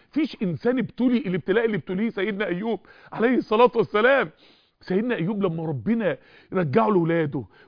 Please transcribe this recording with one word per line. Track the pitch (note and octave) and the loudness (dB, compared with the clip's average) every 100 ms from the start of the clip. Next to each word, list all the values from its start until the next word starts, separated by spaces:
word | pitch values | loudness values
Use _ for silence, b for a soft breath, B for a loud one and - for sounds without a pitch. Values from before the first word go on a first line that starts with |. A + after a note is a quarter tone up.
| b | b
فيش | D4 D#4 - | -4 -4 -2
إنسان | F#3 D3+ A#3 C4 | -4 -2 0 0
ابتلي | G#3+ - B3 A#3+ | -4 0 2 2
الابتلاء | F#3+ F3+ G3 G#3 A3+ | 0 -4 0 0 2
اللي | G3+ | -2
ابتليه | - F#3 A3+ | -4 -4 -2
سيدنا | G3+ G3+ G3 G3 | -2 -4 -2 -4
أيوب | F3 A3+ G3+ - b b | -4 -4 -6 -8 b b
عليه | D#3+ A#3+ A#3 | -2 2 2
الصلاة | - G#3+ B3 A#3 | 2 4 4 4
والسلام. | F3+ G#3 A#3+ C#4 E3+ _ b b b _ | 0 2 4 2 0 _ b b b _
سيدنا | - F#3 B3 A#3 | -2 -2 0 -2
أيوب | E3+ G#3 | -2 0
لما | F#3+ E3 D#3+ | -2 -2 -6
ربنا | C3+ G#2+ A#3 F#3 C#3 b b b | -4 -2 0 0 -4 b b b
رجع | F#3+ D#3 E3 A3 | -4 0 2 2
له | F#3+ | 2
ولاده | E3 E3 D3+ C#3+ A2 b | 2 0 0 -4 -8 b